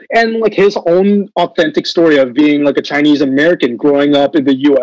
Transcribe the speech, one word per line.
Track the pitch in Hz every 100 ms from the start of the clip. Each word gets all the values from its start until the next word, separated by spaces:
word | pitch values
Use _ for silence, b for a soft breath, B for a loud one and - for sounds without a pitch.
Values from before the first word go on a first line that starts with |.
| B
and, | 226 226 226
like, | 220
his | - 196 196 170
own | 175 196 202 190 -
authentic | 170 - 156 156 -
story | 180 165 147
of | 131
being, | 120 151 147
like, | 143 139
a |
Chinese | - 147 151 143
American | 139 135 160 180 131 117
growing | 147 143 147 143
up | 139 160
in |
the | 139 131
U | 143 135